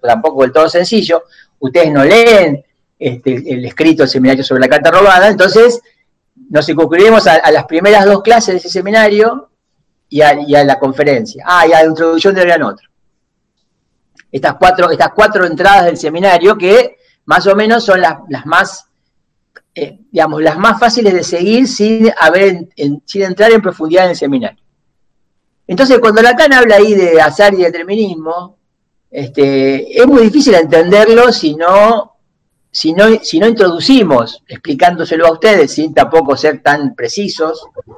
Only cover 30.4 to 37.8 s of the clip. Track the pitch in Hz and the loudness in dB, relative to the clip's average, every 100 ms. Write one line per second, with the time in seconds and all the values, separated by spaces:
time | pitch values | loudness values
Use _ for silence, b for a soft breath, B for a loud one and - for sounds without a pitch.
30.4 | 269 185 160 165 175 202 220 226 247 - | 2 2 2 0 2 2 4 4 2 0
31.4 | 160 151 170 196 214 226 - _ _ _ | -4 -4 0 2 2 0 -6 _ _ _
32.4 | _ _ _ - 156 170 214 220 - 160 | _ _ _ -8 -4 0 2 0 -2 -2
33.4 | 214 226 185 170 - 269 185 127 113 - | 0 0 0 0 0 2 2 0 -2 -10
34.4 | - - - 135 175 170 165 165 165 160 | -20 -14 -8 0 0 0 -6 -2 0 0
35.4 | 220 202 139 - 156 147 139 160 135 135 | 0 2 0 -2 -4 -2 0 0 0 -2
36.4 | 151 139 - 147 139 113 117 202 202 - | -2 -2 -4 -4 -6 -8 -10 -8 -8 -6
37.4 | 160 156 - - | -8 -8 -16 -20